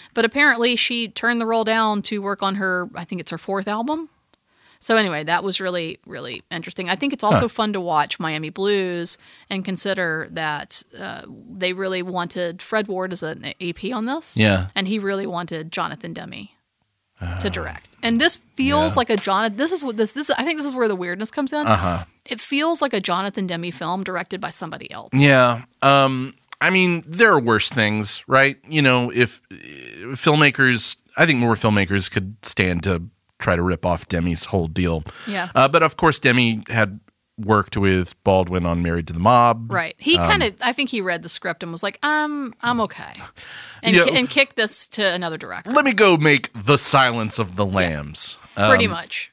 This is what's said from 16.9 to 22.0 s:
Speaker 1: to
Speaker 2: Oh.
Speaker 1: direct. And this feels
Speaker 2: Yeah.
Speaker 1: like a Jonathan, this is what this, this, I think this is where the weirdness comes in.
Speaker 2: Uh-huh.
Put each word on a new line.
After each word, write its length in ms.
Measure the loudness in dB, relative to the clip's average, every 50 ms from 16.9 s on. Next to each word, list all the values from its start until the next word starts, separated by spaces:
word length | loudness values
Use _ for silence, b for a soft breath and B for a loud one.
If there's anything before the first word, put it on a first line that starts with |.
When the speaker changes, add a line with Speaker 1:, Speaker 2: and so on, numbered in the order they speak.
| _ _ _ _ _ _
Speaker 1:
to 260 | -8 -8 -6 -4 -4
Speaker 2:
Oh. 20 | -4
Speaker 1:
direct. 480 | -4 -4 -6 -8 -10 -14 -18 _ _ _ -2
And 180 | 0 2 2
this 200 | 2 2 2 0 -6 _ _
feels 360 | -2 0 2 2 2 2 2 2
Speaker 2:
Yeah. 20 |
Speaker 1:
like 140 | 2 2 2
a 60 | 0
Jonathan, 400 | -2 0 0 0 0 0 -2 -2 -2
this 140 | -2 -2 -2
is 100 | -2 -4
what 120 | -4 -2
this, 140 | -2 -2 -2 -2
this, 160 | -4 -2 -2
I 120 | 0 0 0
think 160 | -2 -2 -4
this 80 | -4
is 80 | -6 -2
where 140 | -2 0 0
the 80 | 0
weirdness 340 | -2 -4 -6 -6 -6 -8 -6
comes 220 | -6 -6 -4 -4 -4
in. 140 | -2 0
Speaker 2:
Uh-huh. 380 | 2 2 2 2 0 -2 -4